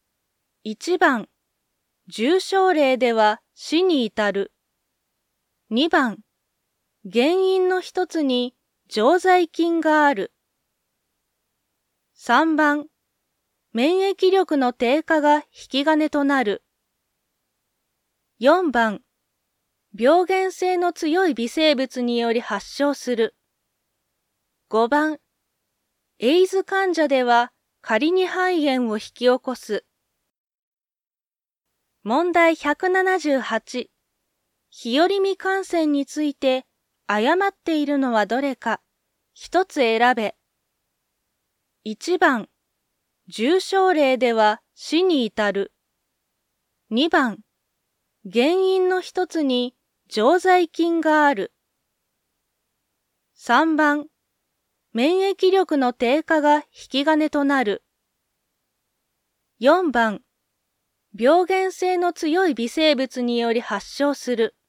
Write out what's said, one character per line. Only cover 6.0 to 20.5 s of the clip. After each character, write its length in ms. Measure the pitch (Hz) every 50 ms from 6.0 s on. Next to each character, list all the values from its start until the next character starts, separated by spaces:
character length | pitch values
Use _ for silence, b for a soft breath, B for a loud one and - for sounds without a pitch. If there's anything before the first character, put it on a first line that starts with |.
| 269 233 196 - - _ _ _ _ _ _ _ _ _ _ _ _ _ _ _ - 196
原 180 | 180 233 240 302
因 420 | 349 381 381 381 381 381 370 370
の 100 | 370 370
一 280 | 349 - - 370 359 -
つ 160 | - 330 302
に 320 | 269 254 247 247 254 - _ _ _ _ _ _ _
常 300 | - 214 214 254 339 370
在 280 | - 370 370 359 349 311
菌 320 | - - 330 339 339 339
が 260 | 302 311 302 302 294
あ 80 | 285 277
る。 200 | 196 185 - - _ _ _ _ _ _ _ _ _ _ _ _ _ _ _ _ _ _ _ _ _ _ _ _ _ _ _ _ _ _ _ _ _ _ _ _
三 440 | _ - - 240 254 311 330 320 294
番、 300 | 302 294 294 294 294 - _ _ _ _ _ _ _ _ _ _ _ _ _ _ _ _
免 280 | - 226 247 302 359 381
疫 320 | 381 392 381 - - 370
力 260 | 359 381 359 - 320 285
の 160 | 262 247 254
低 300 | - 254 233 269 311 311
下 180 | - 330 311
が 140 | 285 294 294
引 80 | 302 294 - _ - - -
き 160 | - 262 285
金 240 | 311 311 302 311 294
と 140 | - 294 285
な 200 | 277 285 269 254
る。 220 | 214 196 - - _ _ _ _ _ _ _ _ _ _ _ _ _ _ _ _ _ _ _ _ _ _ _ _ _ _ _ _ _ _ _ _ _ _ _
四 320 | 220 262 320 370 370 320
番、 320 | 240 247 233 220 202 - - _ _ _ _ _ _ _ _ _ _ _ _ _ _ _ _ _ -
病 300 | 190 226 254 320 349 370
原 260 | 330 381 381 381 381